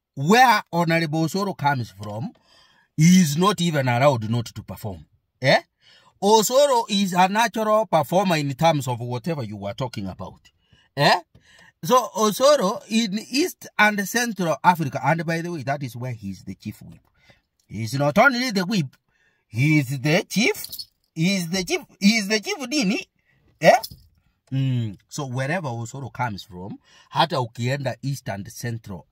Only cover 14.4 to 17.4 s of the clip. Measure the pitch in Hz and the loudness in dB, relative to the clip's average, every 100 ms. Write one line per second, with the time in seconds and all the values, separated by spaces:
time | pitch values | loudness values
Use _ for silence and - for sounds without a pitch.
14.4 | 175 143 170 165 147 123 127 165 165 165 | -2 2 2 2 -2 -2 -2 -2 -2 -4
15.4 | 170 170 123 147 131 117 131 117 98 95 | -6 -8 -6 -6 -8 -8 -10 -8 -10 -12
16.4 | - 95 107 - 82 82 _ _ _ _ | -14 -12 -14 -14 -20 -20 _ _ _ _